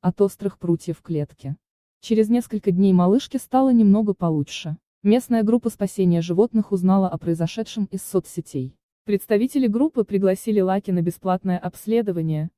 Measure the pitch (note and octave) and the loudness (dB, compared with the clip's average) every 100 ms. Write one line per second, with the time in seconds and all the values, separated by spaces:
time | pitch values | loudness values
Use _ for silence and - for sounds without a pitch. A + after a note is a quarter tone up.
0 | F3+ - G3 - G3+ - F3 E3+ F3+ D#3+ | -4 0 0 -2 -8 -6 -4 -4 -4 -10
1 | - D3+ C#3+ _ C3+ D#3 _ _ _ _ | -6 -6 -6 _ -12 -12 _ _ _ _
2 | - A3 G#3+ A#3+ - G#3 G3+ F3+ G3 F3+ | -2 2 2 0 -2 -4 0 2 4 4
3 | F3+ B3+ - C4+ - C4 C4+ A#3 G#3 G#3 | 4 2 0 -8 -2 2 4 4 6 4
4 | G#3 F#3+ E3+ D#3 D3 - D#3 D#3+ _ _ | 2 -2 -2 -2 -4 -8 -10 -12 _ _
5 | G3+ A#3+ - A3+ G#3+ A#3+ A3+ - G3+ - | 0 2 2 0 2 0 -2 -6 -6 0
6 | F3+ E3+ E3+ F3 A#3+ A3 - F#3+ F#3 G3 | 2 2 0 0 2 0 -2 0 2 2
7 | F#3 E3 E3+ E3 D#3+ A3 A3 A3 G3 F#3+ | 2 -2 -4 -2 -2 -6 -8 -6 -6 -8
8 | - F#3 - F3 - C3+ C3 - _ _ | -4 -4 -4 -10 -8 -8 -8 -12 _ _
9 | - G3+ - G#3 C4 C#4+ A#3+ A3+ D#4 A#3+ | -4 -4 0 0 0 0 0 2 0 0
10 | G3+ G3 F#3+ G3 A3+ G#3 F#3 G3 G3+ F3 | -2 0 0 0 0 0 0 0 -2 -2
11 | F3 - F#3 F#3 F#3+ F3+ F3+ - G#3+ A3+ | -2 -4 -2 -2 -2 -4 -6 -10 -2 -2
12 | G#3 E3+ D#3+ D#3 E3 | 0 -2 -2 -4 -6